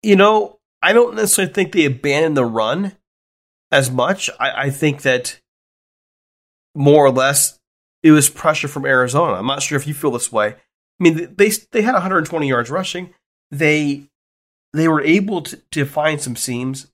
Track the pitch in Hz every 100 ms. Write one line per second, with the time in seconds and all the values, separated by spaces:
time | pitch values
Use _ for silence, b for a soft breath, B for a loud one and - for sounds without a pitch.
0 | 214 196 202 214 202 _ _ _ 175 226
1 | 240 214 202 - 185 202 180 190 147 123
2 | 143 143 160 143 120 110 110 156 196 _
3 | _ _ _ _ _ _ _ 139 127 127
4 | 135 190 - - 131 - 139 139 156 143
5 | 135 127 123 - _ _ _ _ _ _
6 | _ _ _ _ _ _ _ 147 143 151
7 | 139 127 135 143 - _ _ _ _ _
8 | 160 151 143 - 160 156 139 143 139 131
9 | 123 139 165 92 117 139 - 143 147 147
10 | 147 120 - 113 104 107 _ _ _ _
11 | 175 160 170 - 208 208 _ 240 214 208
12 | 185 185 156 165 143 123 117 160 185 175
13 | 180 _ _ _ _ 143 156 151 147 139
14 | - _ _ _ _ _ _ 151 165 156
15 | 143 185 196 185 - - _ 156 139 -
16 | 156 147 131 117 - 120 127 135 -